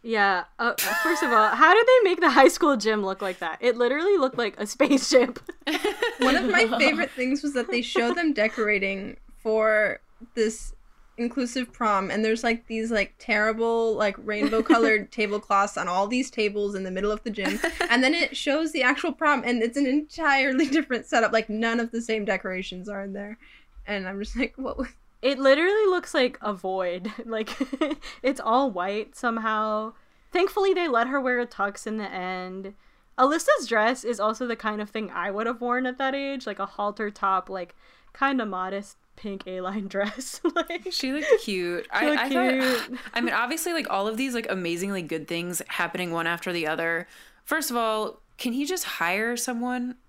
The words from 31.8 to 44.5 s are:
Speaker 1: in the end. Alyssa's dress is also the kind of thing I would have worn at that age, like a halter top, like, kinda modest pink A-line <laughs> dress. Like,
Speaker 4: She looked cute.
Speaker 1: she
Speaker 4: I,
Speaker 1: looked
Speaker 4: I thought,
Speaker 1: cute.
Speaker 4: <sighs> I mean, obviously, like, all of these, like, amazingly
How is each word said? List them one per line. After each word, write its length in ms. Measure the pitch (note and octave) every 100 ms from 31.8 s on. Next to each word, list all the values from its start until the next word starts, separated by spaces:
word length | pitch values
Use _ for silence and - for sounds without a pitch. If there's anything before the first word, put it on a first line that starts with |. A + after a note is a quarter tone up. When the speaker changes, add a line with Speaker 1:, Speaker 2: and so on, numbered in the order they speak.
| -
Speaker 1:
in 120 | A3
the 120 | G3
end. 600 | F#3 F#3 F#3 F#3 F#3 F#3+ G3+ _ _ _ -
Alyssa's 500 | C4+ D#4 - C#5+ D4
dress 360 | A3+ G#3+ B3+
is 160 | - A#3
also 280 | G#3+ A3 B3
the 80 | A3+
kind 260 | A3 G#3
of 80 | G#3
thing 220 | A3 G#3
I 180 | - F#3
would 160 | G3 A3+
have 160 | A#3
worn 240 | A#3+ B3 B3+
at 120 | B3+
that 160 | C4+ C#4
age, 320 | C#4 C#4 B3+
like 120 | G3+
a 60 | G3
halter 460 | - G#3 G#3 G#3+
top, 380 | G#3 G3 F#3+ F3+
like, 260 | F#3+ F3 - - _ _ -
kinda 280 | C4+ C4+ G#3+
modest 520 | F#3 F#3 G3 G3+ - _ -
pink 280 | G#3+ G3 G3
A-line 420 | F#3 F#3 G3+ G3
<laughs> 20 |
dress. 520 | G3 G#3 G#3 C4 - E4+ E4+
Like, 320 | E4 E4+ F#4
Speaker 4:
She 200 | - C4
looked 160 | C#4 A4 A#4
cute. 420 | - F#3+ F3 F3 -
Speaker 1:
she 40 |
Speaker 4:
I, 180 | - C#4+
Speaker 1:
looked 100 | D4+
Speaker 4:
I 100 | C4+
thought, 580 | C4 B3+ C4 C4 B3 -
Speaker 1:
cute. 100 | B3 A3+
Speaker 4:
<sighs> 60 |
I 80 | A#3
mean, 120 | D#4+
obviously, 400 | - A#3+ D#4+ F4
like, 140 | E4 C4
all 180 | G3 G#3
of 100 | A3
these, 160 | C4+
like, 140 | A#3+
amazingly 520 | A3